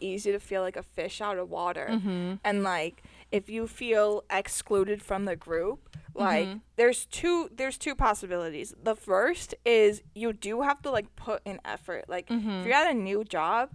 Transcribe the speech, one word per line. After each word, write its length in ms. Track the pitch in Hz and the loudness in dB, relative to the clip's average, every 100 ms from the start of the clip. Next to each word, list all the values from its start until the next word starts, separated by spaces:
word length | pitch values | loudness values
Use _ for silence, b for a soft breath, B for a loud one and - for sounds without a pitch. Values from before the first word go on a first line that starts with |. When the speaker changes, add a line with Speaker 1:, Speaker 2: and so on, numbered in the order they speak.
Speaker 1:
easy 320 | 190 190 208 | -2 -4 -2
to 60 | 202 | -2
feel 200 | - 196 | -2 -4
like 160 | 185 185 | -2 -6
a 60 | |
fish 380 | - - 175 - | -10 -8 -6 -4
out 160 | 208 185 | -4 -4
of 100 | 180 | -4
water. 380 | 165 175 170 139 | -4 -2 -2 -2
Speaker 2:
Mm-hmm. 440 | 220 196 180 180 190 | -2 0 -2 -4 -2
Speaker 1:
And, 180 | 208 202 | 0 0
like, 400 | 196 175 165 - B B B | 0 0 -2 -6 B B B
if 160 | 208 196 | -4 -2
you 180 | 220 226 | -6 -6
feel 580 | - 240 220 208 208 - | -6 0 4 4 2 -2
excluded 720 | 196 202 - - 202 190 208 | -2 -2 -4 0 2 2 0
from 240 | - 196 | -2 -2
the 120 | 196 170 | -2 -4
group, 520 | - 165 185 277 - B B | -4 -2 -2 -4 -8 B B
like, 340 | - 196 160 190 | 0 2 2 0
Speaker 2:
Mm-hmm. 100 | 208 - - | -4 -6 4
Speaker 1:
there's 300 | 240 240 - | 6 6 -2
two, 420 | - 339 349 330 | -4 0 0 -2
there's 240 | 233 262 - | -4 -6 -4
two 160 | 302 | -4
possibilities. 800 | 277 247 208 190 175 165 147 202 - | 2 2 2 -2 -4 -4 -6 -10 -6
The 140 | 143 214 | -2 -2
first 580 | - 190 247 349 - - | 2 4 4 0 -6 -2
is 380 | 240 226 208 208 - | 4 8 8 4 -6
you 180 | 208 233 | -6 -4
do 300 | 214 202 226 | -4 -4 0
have 200 | 277 285 | 0 0
to, 80 | 294 | -2
like, 240 | 233 208 | -4 -4
put 260 | - - 208 | -10 -6 -6
in 160 | - 196 | -6 -12
effort. 420 | - - - 151 - | -10 -10 -8 -10 -8
Like, 180 | 180 - | -8 -4
Speaker 2:
Mm-hmm. 220 | 233 214 | -4 -2
Speaker 1:
if 160 | 190 202 | -2 2
you're 80 | |
at 160 | 269 320 | 4 4
a 40 | |
new 280 | 247 190 202 | 2 0 -2
job, 480 | 214 170 160 226 262 | -2 -2 0 0 -2